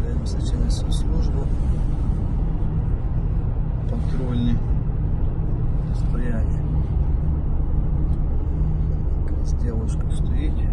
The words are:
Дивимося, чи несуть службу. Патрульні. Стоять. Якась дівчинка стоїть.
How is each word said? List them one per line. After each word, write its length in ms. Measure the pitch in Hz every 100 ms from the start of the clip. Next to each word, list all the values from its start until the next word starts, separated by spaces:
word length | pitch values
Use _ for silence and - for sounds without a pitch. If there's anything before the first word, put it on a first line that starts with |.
Дивимося, 340 | - - - - -
чи 60 | -
несуть 360 | - - -
службу. 460 | - - - - - - - - - - - - - - - - - - - - - - - - - - - - - -
Патрульні. 680 | - - - - 120 - - - - - - - - - - - - - - - -
Стоять. 600 | - - - - - - - - - - - - - - - - - - - - - - - - - - - - - - - - -
Якась 280 | - -
дівчинка 600 | - - 110 - - - -
стоїть. 520 | - - - - -